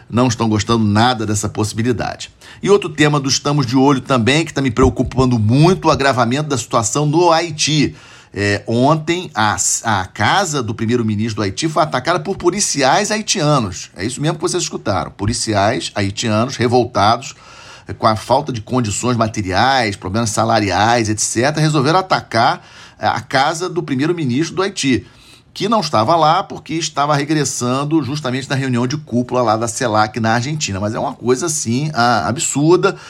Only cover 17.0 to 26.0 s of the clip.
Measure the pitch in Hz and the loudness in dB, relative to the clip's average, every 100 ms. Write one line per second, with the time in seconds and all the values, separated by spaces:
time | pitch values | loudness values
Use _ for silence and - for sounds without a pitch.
17 | 101 123 - - - - - - - - | 2 2 -2 -18 -20 -20 -20 -20 -14 -2
18 | 113 107 - 135 151 120 - 127 117 - | 0 0 0 0 0 -6 -2 -2 -2 -2
19 | 120 117 110 110 92 92 123 135 110 98 | -2 0 0 -2 -2 0 2 2 0 -4
20 | 92 104 110 - 113 113 101 90 110 120 | -4 -2 -2 0 2 2 2 2 2 2
21 | 110 107 - 117 131 156 156 151 135 175 | 0 -2 -2 0 0 0 0 2 2 2
22 | 185 135 - 117 131 175 - - - - | 2 -2 0 2 2 0 -8 -20 -20 -4
23 | 104 - 127 135 147 165 180 165 147 131 | -2 -2 -2 0 0 -2 -4 -6 -4 -2
24 | 151 175 139 123 160 160 196 196 139 120 | 0 0 -2 -2 -2 -2 -4 -2 0 -2
25 | - - - - _ - 196 226 151 214 | -2 -18 -20 -20 _ -6 -2 0 0 0